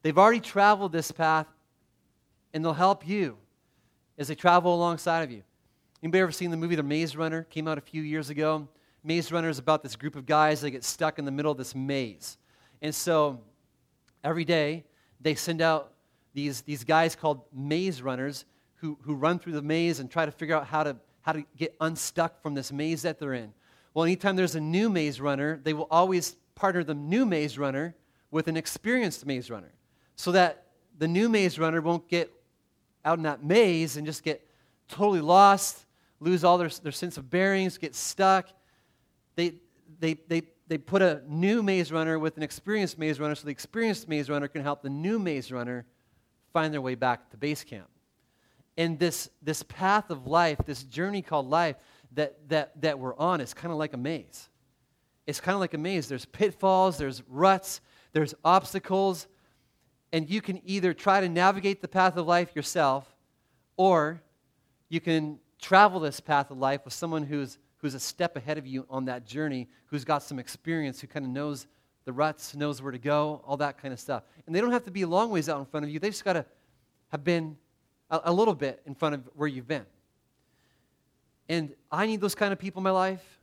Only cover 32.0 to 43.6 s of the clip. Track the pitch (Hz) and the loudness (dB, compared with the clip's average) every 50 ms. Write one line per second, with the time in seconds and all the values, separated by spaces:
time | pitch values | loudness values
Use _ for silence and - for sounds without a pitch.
32 | 170 _ 175 170 165 - _ _ _ _ _ _ _ _ _ _ _ _ _ _ | -2 _ -2 -2 -2 -2 _ _ _ _ _ _ _ _ _ _ _ _ _ _
33 | _ 151 170 165 160 156 143 - 143 147 185 226 233 190 170 160 165 151 123 147 | _ 0 0 2 0 -4 -4 -4 0 4 6 6 6 6 4 0 -2 -4 -4 -8
34 | 151 151 151 - _ 156 147 - _ _ _ _ _ _ _ _ _ _ - 147 | -8 -8 -8 -6 _ -6 -6 -6 _ _ _ _ _ _ _ _ _ _ -4 0
35 | 202 208 196 175 147 156 175 190 202 202 196 196 - - - - _ _ _ _ | 2 2 2 2 4 6 8 10 10 10 8 6 2 -6 -6 -10 _ _ _ _
36 | _ _ _ _ 151 165 185 170 156 180 175 180 175 156 - - - 151 - - | _ _ _ _ 0 2 2 6 6 6 6 6 4 -2 -4 -6 -10 -8 -8 -6
37 | - 175 - 143 135 127 170 180 190 196 196 190 190 185 - - - 151 - - | -8 -8 -8 -12 -8 -2 0 2 2 2 2 2 0 -2 -4 -6 -10 -10 -8 -8
38 | - - - - 196 190 190 190 180 - _ _ _ _ _ _ _ _ _ _ | -8 -8 -2 2 4 6 6 4 2 -4 _ _ _ _ _ _ _ _ _ _
39 | _ _ _ _ _ _ _ - 170 175 156 - _ _ _ _ _ - 156 - | _ _ _ _ _ _ _ -2 -2 -2 -2 -8 _ _ _ _ _ -20 -10 -4
40 | 165 160 160 160 _ - 170 165 160 _ _ _ _ _ 165 151 135 - 190 196 | -2 -2 -2 -4 _ -2 -2 -2 -2 _ _ _ _ _ -6 -6 -4 0 2 4
41 | 190 180 151 151 151 151 147 160 180 196 220 240 214 196 190 185 170 135 156 165 | 4 4 4 0 -6 -6 -2 0 2 2 2 2 2 2 2 2 0 0 0 0
42 | 160 160 160 160 156 156 151 156 151 143 - - _ 196 214 214 196 160 - 160 | 0 0 0 0 -2 -2 -4 -4 -8 -8 -8 -10 _ -2 0 0 0 -2 -4 -4
43 | 156 156 151 131 151 151 151 - - 147 139 - | -2 -2 -2 -2 -2 -4 -4 -6 -6 -10 -10 -10